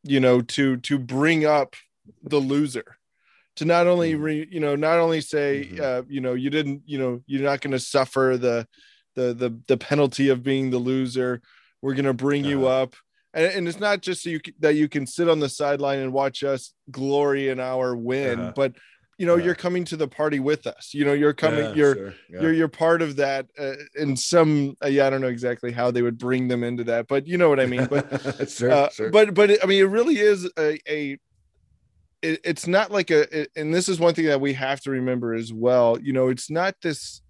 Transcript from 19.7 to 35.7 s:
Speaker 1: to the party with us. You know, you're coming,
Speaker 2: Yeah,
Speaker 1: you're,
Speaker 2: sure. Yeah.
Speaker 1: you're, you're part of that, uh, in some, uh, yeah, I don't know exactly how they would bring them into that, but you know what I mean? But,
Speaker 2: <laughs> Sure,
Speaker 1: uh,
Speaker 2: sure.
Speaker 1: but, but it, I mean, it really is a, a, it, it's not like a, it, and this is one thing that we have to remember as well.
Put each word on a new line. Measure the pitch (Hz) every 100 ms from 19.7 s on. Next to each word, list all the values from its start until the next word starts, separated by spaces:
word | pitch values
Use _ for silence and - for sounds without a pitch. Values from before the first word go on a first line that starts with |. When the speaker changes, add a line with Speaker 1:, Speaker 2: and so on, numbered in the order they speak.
| 180 170
Speaker 1:
to | 160
the | 143
party | - 151 143
with | 135 151 117
us. | - -
You | 143 143
know, |
you're | 143 147
coming, | 143 156 147
Speaker 2:
Yeah, | 113
Speaker 1:
you're, | 151 143 120
Speaker 2:
sure. | 98 95 _
Yeah. | 87
Speaker 1:
you're, | 160
you're | 160 160
part | - 165 170
of | 160 139
that, | 139 135 127 -
uh, | 139 135 147 139
in | 147 131
some, | - 170 156 147 139 -
uh, | 143
yeah, | 139 135
I |
don't | 135
know | 131
exactly | 120 123 120 120
how | 120 123
they | 120
would | 120 117
bring | 123 127 127
them | 123 120
into | 120
that, | 117 117 113
but | 139 147
you | 175
know | 170
what | 139
I | 127
mean? | 123 127
But, | 143 - 139 - - 139
Speaker 2:
<laughs> |
Sure, | - 123
Speaker 1:
uh, | 147 143
Speaker 2:
sure. | - 110
Speaker 1:
but, | 196 214
but | 185 208
it, | 208
I | 185
mean, | 196
it | 190
really | 214 254 277
is | 208 202 180 -
a, | 151 156 -
a, | 151 147 139 _ _ _ _ _ _ _ _ _ _
it, | 160 160
it's | 165 160 170
not | 190 196
like | 202 175
a, | 156 147 156
it, | 147 160
and | 151
this | 170 180
is | 175
one | 170 165
thing | 160
that | 139
we | 139 135
have | 131 139
to | 143
remember | 131 127 127 120
as | 113 113
well. | 110 120